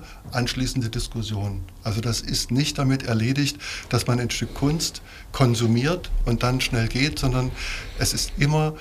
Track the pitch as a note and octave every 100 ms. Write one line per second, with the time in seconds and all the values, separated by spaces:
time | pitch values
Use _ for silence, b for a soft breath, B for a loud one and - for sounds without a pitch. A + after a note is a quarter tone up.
0 | B B - B2+ B2 - B2+ C3 A2+ A#2+
1 | - A#2 G#2+ G#2 G2+ G2 F2+ - A2+ A2
2 | A#2 A2 - - - A#2+ C#3+ - C3 C3+
3 | - A2+ A2 C#3 C#3 - B B - B2
4 | - A#2+ A#2+ - A#2 - C#3 D#3+ - -
5 | B B - - C3 A2 A#2 A#2 C#3 F3
6 | - - - A#2 B2 B2+ - A#2+ A2+ B2
7 | D3 - C3+ B2+ B2+ B B B B -
8 | B2 - - - C#3+ D#3 D#3 D#3